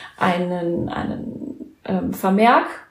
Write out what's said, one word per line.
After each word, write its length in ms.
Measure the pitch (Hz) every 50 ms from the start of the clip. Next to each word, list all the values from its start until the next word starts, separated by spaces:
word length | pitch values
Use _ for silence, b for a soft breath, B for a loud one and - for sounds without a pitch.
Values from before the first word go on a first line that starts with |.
| B B B
einen, 720 | B 180 185 175 175 180 180 180 175 170 170 170 - - -
einen, 880 | - - - - - - - - - - - - - - - - - _ -
ähm, 280 | - 190 180 - - -
Vermerk 520 | - - 190 190 208 220 233 269 320 339 - - - - -